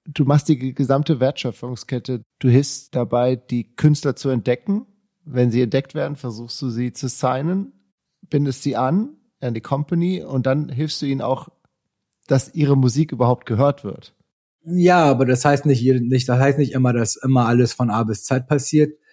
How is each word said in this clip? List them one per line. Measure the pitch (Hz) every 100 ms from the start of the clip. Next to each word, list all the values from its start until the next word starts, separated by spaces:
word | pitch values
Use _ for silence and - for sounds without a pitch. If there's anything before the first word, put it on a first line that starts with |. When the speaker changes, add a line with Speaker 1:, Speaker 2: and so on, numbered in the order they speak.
| -
Speaker 1:
du | 151 139
machst | 143 -
die | 131
ge-, | 131
gesamte | 127 135 139 151 127
Wertschöpfungskette. | 131 - 120 - 123 120 - 123 - 120 - _
Du | 131
hilfst | 127 147 - - 123
dabei, | 117 120 127 127
die | - 120 - -
Künstler | 151 147 143 -
zu | 139
entdecken. | 123 123 123 - 202 - _ _ _
Wenn | 156 123 123
sie | 117
entdeckt | 117 131 139
werden, | 156 143 143
versuchst | 123 110 120 -
du | 131
sie | 113 123
zu | - 131
signen, | - 127 131 156 190 196 _ _ _ _ _ _
bindest | 143 143 123
sie | 147 113
an, | 131 185 277 - _ _
an | 123
die | 113
Company | - 139 147 170 180 180
und | 147 135 131
dann | 147 143
hilfst | 131 156 -
du | 139
ihnen | 135
auch, | 113 131 - _ _ _ _ _ _ _ -
dass | 135 - 160
ihre | 143 135
Musik | 127 123 156
überhaupt | 120 123 120 -
gehört | 110 143 139
wird. | 101 - - _ _ _ _ _
Speaker 2:
Ja, | 165 180 175 180 147
aber | 127 127
das | 127 147
heißt | 143 151
nicht, | 127
jede-, | 127 127
nicht, | 120 127 127
das | 123
heißt | 139 139
nicht | 135
immer, | 131 127
dass | 120 110 -
immer | 131 131 117
alles | 120 120
von | - 120
A | 107
bis | 110 104
Z | - 131 127
passiert. | 147 - 151 151 - _